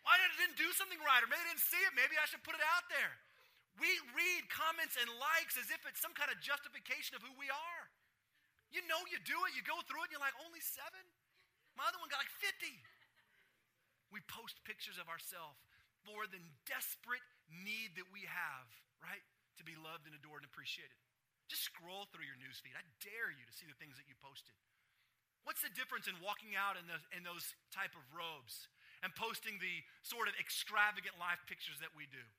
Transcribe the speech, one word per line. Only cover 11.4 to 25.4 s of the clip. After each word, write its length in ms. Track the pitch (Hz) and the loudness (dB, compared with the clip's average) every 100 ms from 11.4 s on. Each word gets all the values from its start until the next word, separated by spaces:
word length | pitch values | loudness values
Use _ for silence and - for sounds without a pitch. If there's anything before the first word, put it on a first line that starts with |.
| _ _ _ - | _ _ _ 0
My 80 | 302 | 0
other 160 | 359 | 0
one 80 | 311 | -4
got, 140 | 277 | -2
like, 100 | 269 - | -2 -2
fifty." 320 | 392 - 330 220 120 - - _ _ _ _ _ _ _ _ _ _ | -2 -2 -6 -8 -20 -20 -20 _ _ _ _ _ _ _ _ _ _
We 140 | 202 - | -16 -10
post 320 | 233 226 - - | -10 -10 -12 -10
pictures 320 | 214 - 180 | -8 -8 -8
of 140 | 170 | -8
ourselves 500 | 165 - 180 156 135 - - _ _ 208 | -8 -8 -10 -12 -14 -20 -20 _ _ -12
for 180 | 214 214 | -6 -6
the 160 | 190 170 135 - | -6 -16 -14 -4
desperate 600 | 262 - - 240 247 - _ _ | -2 -2 -6 -4 -4 -6 _ _
need 480 | 165 196 214 214 165 | -10 -6 -4 -6 -10
that 100 | 185 | -12
we 160 | 196 180 | -12 -8
have, 420 | 170 165 135 123 - _ _ | -4 -4 -6 -12 -20 _ _
right, 180 | 165 196 _ _ _ - | -12 -12 _ _ _ -16
to 40 | 160 | -16
be 80 | 160 | -12
loved 320 | 156 165 151 | -12 -12 -14
and 60 | 151 | -18
adored 260 | 151 147 | -16 -14
and 80 | 135 | -14
appreciated. 460 | - 135 - 143 120 _ _ _ _ - | -10 -6 -6 -8 -20 _ _ _ _ -8
Just 160 | - - | -4 -4
scroll 400 | - 170 190 196 | -6 -10 -10 -10
through 160 | 170 143 | -10 -12
your 140 | 127 | -10
newsfeed. 320 | 135 123 135 | -14 -14 -12
I 80 | 127 175 _ | -12 -14 _
dare 260 | 202 226 214 | -12 -4 -4
you 160 | 143 120 | -6 -14
to 80 | |
see 140 | - 170 | -16 -16
the 100 | 139 | -16
things 220 | 151 131 | -16 -16
that 80 | 143 | -20
you 80 | 131 | -18
posted. 380 | 135 139 - 104 _ _ _ _ _ _ _ _ | -16 -16 -18 -20 _ _ _ _ _ _ _ _